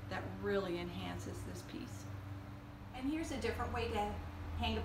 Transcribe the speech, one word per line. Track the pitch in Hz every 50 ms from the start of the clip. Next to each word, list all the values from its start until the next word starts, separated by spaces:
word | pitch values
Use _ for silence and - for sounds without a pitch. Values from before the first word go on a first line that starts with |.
| - -
that | 185 180 - - 185 190 196
really | 202 202 196 190 180 175 175
enhances | 175 175 175 185 185 180 175 175 - - - - -
this | - - 90 - -
piece. | - - - - - - - - - - - - - - - - - - - - - - - - -
And | 254 262 277
here's | 311 320 320 294
a | 277
different | 247 233 226 220 - 240 240 240
way | 240 226 - 214
to | 208 208 214 208 - - - - - - - - -
hang | 226 233 220
a | 214